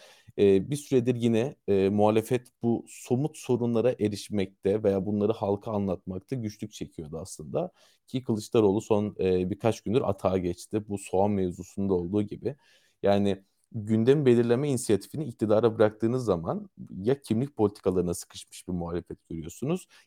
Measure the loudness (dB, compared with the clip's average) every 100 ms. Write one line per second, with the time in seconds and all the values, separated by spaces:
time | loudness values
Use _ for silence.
0 | -20 -20 -12 2 6 6 2 -8 0 0
1 | 2 0 2 2 -2 -6 0 2 2 4
2 | 4 4 0 -4 -4 -4 -2 -2 -4 -18
3 | -4 -2 -2 -6 -2 0 0 2 0 0
4 | -2 -4 -6 -4 -4 _ -2 0 2 0
5 | 0 0 0 0 -2 -2 -2 -2 -2 -4
6 | -6 -10 -8 -8 -8 -10 -14 -12 -12 -12
7 | -12 -12 -12 -14 -8 -6 -6 _ _ _
8 | _ -8 -4 -4 0 2 4 2 0 0
9 | 0 -2 0 0 0 -2 -2 -2 -2 -2
10 | 0 -2 0 0 -2 -6 -6 -6 -6 -10
11 | -4 0 2 0 -2 -6 -12 -6 0 0
12 | 0 -2 -2 -6 -8 -8 _ _ _ -2
13 | 2 4 2 0 _ _ _ -10 0 2
14 | 4 6 6 6 4 0 0 -2 0 0
15 | 0 -10 -8 -4 2 4 4 4 2 2
16 | -2 0 0 -2 -2 -8 -10 -18 -16 -6
17 | -2 -2 -2 -2 -2 0 0 2 -2 0
18 | -2 -4 -10 -18 -20 -18 -8 -8 -6 -8
19 | -8 -18 -12 -12 -12 -8 -6 -6 -8 -20